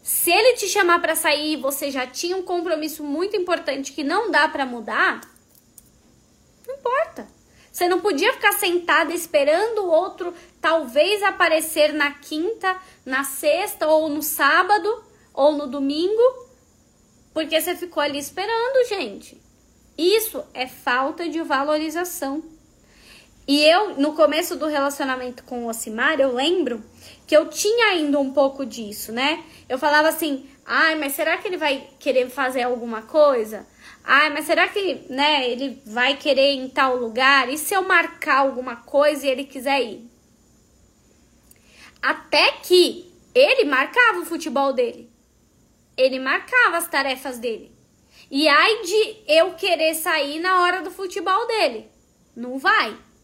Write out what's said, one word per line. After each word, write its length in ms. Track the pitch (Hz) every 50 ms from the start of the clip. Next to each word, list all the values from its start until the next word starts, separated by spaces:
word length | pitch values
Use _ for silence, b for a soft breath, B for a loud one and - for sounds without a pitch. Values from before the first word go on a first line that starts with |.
Se 280 | _ - - - - 339
ele 280 | 339 403 440 508 480
te 100 | - 415
chamar 320 | 370 - 415 381 349 339 339
pra 140 | 339 311 320
sair 380 | 320 - 320 294 294 302 311 311
e 80 | 254
você 280 | 247 269 277 - 302 285
já 160 | 269 269 247
tinha 300 | 254 - - 330 349 370
um 80 | 381 359
compromisso 600 | 370 359 349 330 349 320 302 311 302 302 - 294
muito 340 | 294 277 311 370 415 427
importante 560 | 403 359 359 339 - - 302 269 277 269 - -
que 100 | - 294
não 260 | 277 339 392 466 403
dá 180 | 330 294 294 320
pra 160 | 302 294 269
mudar, 560 | 254 240 233 208 226 214 262 370 - - - - - _ _ _ _ _ _ _ _ _ - _ _ _ _ _ _ _ _ _ _ _ _ _ _ _ _ _
não 80 | - 539
importa. 520 | 554 - 480 494 571 659 659 - - 214 - _ _ _ b b b b b
Você 160 | b - 349
não 140 | 349 370 359
podia 320 | 359 415 294 277 359 466 508
ficar 180 | - - 415
sentada 640 | 403 403 415 359 339 349 339 - 294 311 320 302 330
esperando 640 | 349 - - - 294 277 285 311 349 427 466 453 427
o 100 | 392 349
outro 420 | 320 320 370 381 370 - 359 349 349 B B B B _
talvez 640 | - 320 330 330 294 240 233 294 311 370 427 403 403
aparecer 680 | 392 392 392 359 330 320 320 320 320 - 330 294 302
na 200 | 302 302 285 285
quinta, 680 | 277 - - - 311 302 339 403 453 - - 370 370 370 B B B B B
na 200 | 254 262 269 277
sexta, 640 | 269 - - - 294 302 349 403 392 - - 330
ou 220 | 302 311 311 311 320
no 120 | 294 311
sábado, 800 | 294 - - - 294 277 311 339 370 370 415 415 330 415 466 494 - b b b b b b
ou 200 | - 269 302 302
no 120 | 285 294
domingo, 560 | 262 269 285 269 277 294 302 349 381 427 440 480 508 508 494 - _ - _ _ _ _ _ _ _ _ _ _ _ _ _ _ _ _
porque 260 | 311 320 277 320 320
você 160 | 311 359 349
ficou 280 | - 349 349 - 320 294
ali 160 | 294 277 285
esperando, 680 | 285 - - - 392 427 466 453 466 508 539 523 480
gente. 540 | 480 415 392 277 214 190 165 - - - _ _ _ _ _ _ _ _ _ _ _ _
Isso 460 | - 320 359 415 453 440 - - 269 - - _
é 140 | 247 254
falta 600 | 262 - - - 262 247 254 269 294 - - 339
de 140 | 330 294 330
valorização. 1000 | 320 - 285 262 285 302 302 302 311 320 302 339 359 359 - - 285 269 269 311 - - - _ _ _ _ _ b b b b b b b b b b b _ -
E 160 | - 285 294 302
eu, 320 | 311 339 370 427 381 -
no 180 | 269 277 302 302
começo 420 | 330 311 285 294 320 349 - 349
do 120 | 269 208
relacionamento 760 | 208 302 285 277 285 277 - 294 269 254 254 254 247 247 - -
com 220 | - 254 240 240
o 40 | 233
Ocimar, 500 | 226 226 - 233 214 226 254 294 320 285
eu 140 | 269 269 247
lembro 500 | 240 269 320 370 381 311 240 240 220 - B B B B B B B B
que 80 | - 311
eu 140 | 302 320 311
tinha 380 | - - - 415 453 480 453
ainda 320 | 427 381 339 302 285 277 285
um 120 | 277 269
pouco 340 | 277 294 269 269 269 - 269
disso, 460 | 226 - 240 220 208 214 - - -
né? 320 | 226 233 262 294 320 339 B B B B B
Eu 100 | _ 247
falava 300 | 254 311 294 294 302 311
assim, 400 | 320 311 - 339 302 277 262 B B B B _
"Ai, 300 | - 233 269 311 320 320
mas 180 | 311 294 285 277
será 240 | - 311 320 339
que 100 | 359 -
ele 100 | 415 370
vai 320 | 302 311 294 277 262 - - - _
querer 300 | - 294 247 254 247 247
fazer 320 | 254 285 262 254 254 269
alguma 400 | 240 247 247 233 233 233 226 220
coisa? 680 | 220 - - 311 302 285 262 233 214 214 220 202 - B B B B B B B
Ai, 280 | B - 254 277 302 311
mas 160 | 294 294 294
será 220 | 302 330 311 359
que, 380 | 381 - 403 392 349 262 - - -
né, 400 | 254 269 285 302 302 277 254 240
ele 320 | 247 233 277 269 226 - _
vai 300 | 214 214 240 247 269 285
querer 380 | 277 - 311 262 254 269 277 277
ir 60 | 262
em 100 | 262 254
tal 260 | - 294 269 262 254
lugar? 540 | 254 240 226 220 247 262 269 277 269 254 240
E 80 | 277
se 160 | 302 - - 415
eu 100 | 381 370
marcar 560 | 381 359 339 330 320 - - - 311 269 262
alguma 380 | 277 269 240 240 254 254 233
coisa 480 | - - - - 277 294 302 302 269 262
e 40 | 277
ele 140 | 262 247 277
quiser 380 | - - 269 233 277 277 277
ir?" 280 | 240 220 190 - - - _ _ _ _ _ _ _ _ _ _ _ _ _ _ _ _ _ _ _ _ _ _ _ _ _ _ _ _ B B B B B B B B B B
Até 500 | - 262 302 302 - - - 294 349 539 - - -
que 500 | - 359 359 349 254 - - - - _ _ _ _ _
ele 300 | 247 269 381 523 523 415
marcava 540 | 294 269 254 285 302 - 480 494 466 392 349
o 60 | 320
futebol 460 | - 339 302 - 311 233 277 277 277
dele. 400 | 254 247 247 226 - - - - _ _ _ _ _ _ _ _ _ _ _ _ _ _ _ _ _
Ele 200 | - 262 262 262
marcava 600 | 262 262 262 311 381 - - 494 494 480 403 339
as 100 | 339 330
tarefas 500 | - - 285 269 277 262 262 - 277 247
dele. 340 | 240 220 240 220 185 - - - _ _ _ _ _ b b b b b b
E 160 | - 269 311
ai 340 | 302 277 302 339 427 440 466
de 360 | 427 330 392 427 440 - 440 - _
eu 260 | - 302 320 330 381 359
querer 400 | - - 392 339 302 320 320 320
sair 460 | 320 - 359 320 311 285 285 294 320
na 220 | 339 370 370 359
hora 200 | 349 359 359 381
do 80 | - 381
futebol 560 | - - 392 359 - 392 339 381 370 415 480
dele. 440 | 466 453 427 359 269 233 220 - - _ _ _ _ _ _ _ _ _
Não 220 | 233 240 247 254
vai. 400 | 269 269 370 440 427 269 220 196 - - _ _ _